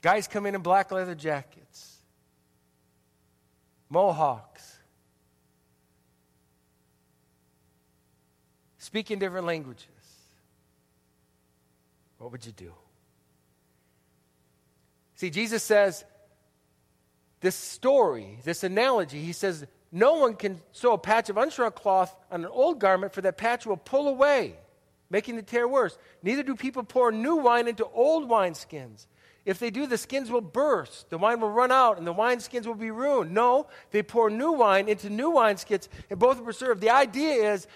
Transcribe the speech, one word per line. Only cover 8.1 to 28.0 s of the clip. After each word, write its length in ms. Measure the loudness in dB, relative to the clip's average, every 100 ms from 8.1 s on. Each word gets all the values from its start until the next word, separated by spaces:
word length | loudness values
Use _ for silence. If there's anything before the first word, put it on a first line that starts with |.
| _ _ _ _ _ _ _
speak 320 | -10 -8 -6
in 80 | -6
different 260 | -6 -6 -6
languages. 420 | -6 -8 -18 -20 _ _ _ _ _ _ _ _ _ _ _ _ _ _ _ _ _ _ _ _ _ _ _
What 140 | -18
would 140 | -18 -18
you 60 |
do? 220 | -20 -20 -20 _ _ _ _ _ _ _ _ _ _ _ _ _ _ _ _ _ _ _ _ _ _ _ _
See, 140 | -6
Jesus 340 | -4 -4 -4
says, 400 | 2 4 4 0 -16 _ _ _ _ _ _ _ _ _ _ _ _ _
this 160 | -4 -4
story, 840 | -12 -4 2 4 4 0 -10 -12
this 200 | -8 -6 -2
analogy, 560 | 0 2 2 -2 -6
he 100 | -10
says, 340 | -4 -4 -6 -12 _ _
"No 260 | 2 4 4
one 200 | 2 0
can 260 | -8 -8 _
sew 200 | -2 0
a 40 | 0
patch 320 | 2 0 0
of 80 | -2
unshrunk 380 | -2 0 -4 -2
cloth 380 | 0 0 0 -6 _
on 140 | -10
an 80 | -8
old 280 | 0 0 2
garment, 340 | 2 2 0
for 80 | -4
that 160 | -4 -2
patch 280 | -2 -2 -4
will 120 | -6
pull 320 | -2 -2 0
away, 500 | 2 4 4 0 -10 _ _ _ _ _
making 280 | -4 -4 -12
the 60 |
tear 220 | -4 -2 0
worse. 320 | 2 0 -4 _ _
Neither 200 | -4 -4
do 120 | -4 -6
people 280 | -6 -8
pour 260 | -4 2 2
new 280 | 2 -2 2
wine 320 | 4 2 0
into 160 | -4 -6
old 420 | 0